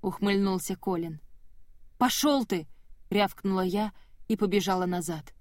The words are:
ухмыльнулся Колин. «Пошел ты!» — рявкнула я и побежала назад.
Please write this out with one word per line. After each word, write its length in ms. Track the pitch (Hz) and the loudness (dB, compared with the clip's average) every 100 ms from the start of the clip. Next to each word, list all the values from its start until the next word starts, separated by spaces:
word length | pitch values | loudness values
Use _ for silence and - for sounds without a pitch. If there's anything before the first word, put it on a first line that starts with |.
ухмыльнулся 720 | 196 - 202 196 196 185 - 185 | -4 -2 2 2 2 0 -4 -6
Колин. 440 | - 180 165 156 - - - - - - - - | -2 -2 -4 -8 -14 -20 -20 -20 -20 -20 -20 0
«Пошел 480 | 247 - 302 285 226 | 2 4 2 2 2
ты!» — 220 | 180 156 - - - - | -4 -4 -18 -20 -20 -2
рявкнула 520 | 202 196 - 196 190 | 2 2 0 0 0
я 300 | 185 196 214 - - - - | 2 0 -2 -6 -20 -20 -4
и 100 | 220 | 0
побежала 480 | 202 196 185 185 180 | 2 2 2 0 0
назад. 480 | 180 175 160 - - | -2 -4 -8 -10 -20